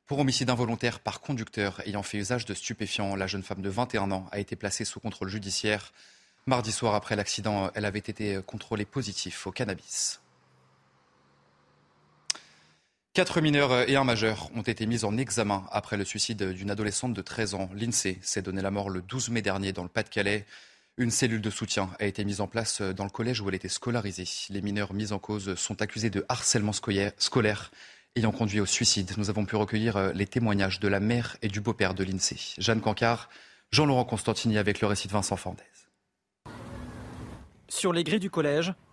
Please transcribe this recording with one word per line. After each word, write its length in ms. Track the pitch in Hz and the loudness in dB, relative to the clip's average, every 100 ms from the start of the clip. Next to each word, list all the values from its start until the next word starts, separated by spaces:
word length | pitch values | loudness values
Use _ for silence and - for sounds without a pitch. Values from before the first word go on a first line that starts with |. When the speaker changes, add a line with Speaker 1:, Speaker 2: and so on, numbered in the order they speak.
| - | -4
Speaker 1:
pour 120 | 143 | 2
homicide 320 | 135 - 127 | 2 2 2
involontaire 480 | 123 117 117 120 - | 2 2 0 -2 -2
par 220 | 110 - | -6 -6
conducteur 600 | - 123 107 110 101 - 101 | -6 -6 -4 -2 -2 -2 -6
ayant 160 | 101 | -6
fait 160 | 95 104 | -4 -4
usage 280 | 101 123 117 | -2 -2 -4
de 60 | |
stupéfiants. 600 | 95 - 113 104 117 98 | -8 -6 -6 -4 -2 -2
La 140 | 98 95 | 0 -2
jeune 160 | 98 | -4
femme 180 | - 98 | -6 -6
de 60 | 98 | -2
vingt 260 | 101 123 | -2 0
et 40 | 107 | 0
un 120 | 98 | 0
ans 160 | 95 92 | -2 -4
a 80 | 101 | -6
été 160 | 98 - | -6 -4
placée 280 | 101 - | -4 -4
sous 140 | 107 - | -6 -6
contrôle 300 | 110 - 95 | -8 -6 -6
judiciaire. 640 | 107 98 - 107 107 - - - - _ _ 127 | -4 -4 -2 0 0 -2 -20 -20 -20 _ _ 0
Mardi 260 | 123 110 | 2 2
soir, 240 | - 117 104 | 0 2 2
après 180 | - | 2
l'accident, 560 | 104 101 - 107 101 95 107 | 0 0 -2 0 0 0 -2
elle 80 | |
avait 160 | 104 104 | -2 -2
été, 340 | - 101 104 | -6 -4 -2
euh, 80 | 98 | -2
contrôlée 440 | - 107 - 107 104 | -6 -10 -6 -4 -4
positive 540 | 139 104 - 92 - | -4 -4 -6 -8 -8
au 80 | 92 | -8
cannabis. 680 | - 107 92 - - - - _ _ _ _ _ _ _ _ _ _ _ _ _ _ _ _ _ _ _ _ - - - _ _ _ _ _ _ | -4 -4 -4 -6 -4 -4 -4 _ _ _ _ _ _ _ _ _ _ _ _ _ _ _ _ _ _ _ _ -10 -10 -12 _ _ _ _ _ _
Quatre 280 | - 175 170 | 2 4 4
mineurs, 300 | 156 143 139 | 6 6 6
euh, 140 | 127 127 | 6 6
et 80 | |
un 80 | 135 | 6
majeur 480 | 127 110 110 104 - 117 | 4 4 2 0 -4 -4
ont 60 | |
été 220 | 110 110 | -2 0
mis 200 | 110 120 | 0 2
en 120 | 107 113 | 2 0
examen 480 | 131 117 104 98 95 | 0 2 2 0 0
après 260 | 107 - 104 | -2 -2 -4
le 80 | |
suicide 380 | 95 104 - 104 95 | -2 -2 -2 -2 -4
d'une 180 | 92 98 | -4 -4
adolescente 420 | 101 104 - 127 | -2 -2 -2 -2
de 80 | 98 | -4
treize 320 | - - 104 | -6 -4 -2
ans. 160 | 98 92 | -2 -6
L'Insee 460 | 101 117 - 98 92 | -4 -2 0 0 -2
s'est 220 | - 101 | -4 -4
donné 200 | 95 95 | -2 -2
la 100 | 98 | 0
mort 180 | 101 98 | 0 -2
le 100 | 92 | -4
douze 280 | 90 131 117 | -6 -6 -2
mai 140 | 117 | 0
dernier 300 | 98 98 98 | 0 0 0
dans 120 | 92 | -2
le 40 | 90 | -4
Pas-de-Calais. 560 | 113 - 104 101 104 - - - _ _ - | -4 -2 0 0 0 -4 -20 -20 _ _ -2
Une 140 | 117 | 0
cellule 300 | - 120 110 | 2 2 2
de 100 | 104 | -2
soutien 400 | - 110 104 92 - | -4 -2 -2 -2 -2
a 60 | |
été 200 | 104 101 | -2 -2
mise 160 | 101 98 | -4 -2
en 60 | 95 | -2
place, 340 | 113 110 - | -2 -2 -2
euh, 120 | 95 | -2
dans 100 | 95 | -2
le 80 | 98 | -4
collège 300 | - 117 117 | -2 -2 0
où 80 | 98 | -2
elle 80 | 92 | -2
était 100 | 92 | -4
scolarisée. 600 | - 120 117 98 90 87 - - | -4 -2 -2 -2 -6 -8 -8 -6
Les 120 | 98 | -4
mineurs 320 | 101 101 98 | -2 -2 -2
mis 160 | 98 104 | -2 -2
en 80 | 101 | -4
cause 380 | - 107 98 90 | -4 -4 -2 -4
sont 260 | - 104 | -4 -2
accusés 260 | 107 110 110 | -4 0 0
de 160 | 98 - | 0 -2
harcèlement 420 | 123 - 117 104 | 0 2 2 2
scoia-, 400 | 104 - 98 101 - | 0 0 2 2 0
scolaire 540 | - 131 110 101 - - - - _ | 2 4 4 2 -6 -16 -20 -20 _
ayant 160 | 120 110 | 0 2
conduit 300 | 104 107 104 | 2 2 2
au 40 | |
suicide. 460 | 98 - 117 101 92 107 | 2 2 2 2 0 -2
Nous 120 | 101 | -2
avons 160 | 107 | 0
pu 120 | 98 107 | 0 2
recueillir, 400 | 104 110 113 101 | 2 2 2 2
euh, 160 | 95 | 2
les 160 | 95 101 | 2 0
témoignages 500 | 127 113 101 95 - | 2 2 4 2 2
de 80 | 101 | 2
la 140 | 98 | 4
mère 360 | 107 120 117 - | 4 2 -2 -4
et 60 | 107 | -4
du 120 | 104 | -2
beau-père 340 | 107 - 92 | -2 2 2
de 100 | 90 | 2
l'Insee. 500 | 95 92 - - - - | -2 0 -2 -4 -10 -2
Jeanne 220 | 98 110 | 2 2
Cancard, 480 | 110 101 117 117 - - - - - | 2 2 2 2 -4 -20 -20 -20 0
Jean-Laurent 320 | 135 151 127 | 4 6 6
Constantini 520 | 117 113 - 104 117 107 | 2 0 0 0 2 4
avec 240 | 101 101 | 4 4
le 60 | 104 | 2
récit 220 | 101 92 | 2 0
de 40 | |
Vincent 220 | 101 - | 0 0
Fandès. 300 | 95 92 90 - - _ _ _ _ _ _ - - - - - - - - - - - - - | -2 -4 -10 -14 -20 _ _ _ _ _ _ -18 -16 -14 -12 -12 -12 -14 -12 -14 -14 -18 -20 -8
Speaker 2:
Sur 260 | - 185 | 0 2
les 120 | 170 | 2
grilles 160 | 156 202 | 2 2
du 100 | 185 | 2
collège, 420 | 165 147 151 175 - _ | 2 2 2 0 -4 _